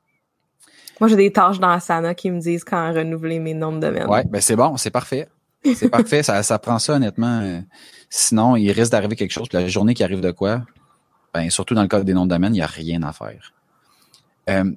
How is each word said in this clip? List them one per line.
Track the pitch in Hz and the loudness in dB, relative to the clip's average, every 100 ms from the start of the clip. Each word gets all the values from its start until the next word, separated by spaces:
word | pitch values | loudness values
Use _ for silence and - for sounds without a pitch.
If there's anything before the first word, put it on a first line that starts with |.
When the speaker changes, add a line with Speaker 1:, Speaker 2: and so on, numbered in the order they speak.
| _ _ _ _ _ _ _ _ - - | _ _ _ _ _ _ _ _ -20 0
Speaker 1:
Moi, | 220 | 4
j'ai | 214 | 6
des | 196 | 4
tâches | 202 185 190 | 4 2 4
dans | 185 | 2
Asana | 175 - 165 165 | 2 0 -2 -2
qui | 175 190 | -4 -4
me | 175 | -4
disent | 165 170 | -2 -4
quand | - 180 165 | -2 -4 -2
renouveler | 165 160 160 160 165 | -2 -4 -4 -4 -4
mes | 160 156 | -4 -4
noms | 156 | -4
de | 156 | -2
domaine. | 156 - - | -2 -2 0
Speaker 2:
Ouais, | 107 | 0
ben | - 104 | 0 -2
c'est | - 110 | 0 4
bon, | 143 135 | 2 2
c'est | 113 | -2
parfait. | 120 - 131 160 _ _ _ 285 233 | -4 -4 -8 -8 _ _ _ -2 2
C'est | - | 2
Speaker 1:
<laughs> | |
Speaker 2:
parfait, | 117 117 147 | 2 2 2
ça, | 151 101 | 2 0
ça | 104 110 | 0 -2
prend | - 117 | 0 -2
ça, | - | 0
honnêtement. | 147 110 92 120 117 | 0 0 -2 -2 -2
Euh, | 98 87 95 - - - _ | -4 -8 -12 -20 -20 -20 _
sinon, | - - 110 117 120 | -4 0 4 4 4
il | 101 | 2
risque | 101 117 | 2 2
d'arriver | 117 101 113 | 2 0 -4
quelque | 98 | -6
chose, | - 117 | -6 -4
puis | 90 | -2
la | 90 | -2
journée | 98 104 120 | 2 2 2
qui | |
arrive | 95 95 | -2 0
de | 90 | -4
quoi, | 85 98 120 120 _ _ _ _ _ _ | -2 -2 -2 -6 _ _ _ _ _ _
ben, | 82 85 | -6 -4
surtout | - 95 113 | -4 -2 0
dans | |
le | 98 | 2
cas | 107 | 2
des | 95 | 2
noms | 90 90 | 0 2
de | |
domaine, | 87 95 107 | 2 2 0
il | |
y | |
a | 78 | -2
rien | - 80 85 | -6 -6 -6
à | 76 | -6
faire. | - 53 55 - _ _ _ _ _ _ _ _ _ - | -10 -16 -16 -20 _ _ _ _ _ _ _ _ _ -4
Euh, | 95 95 | 0 0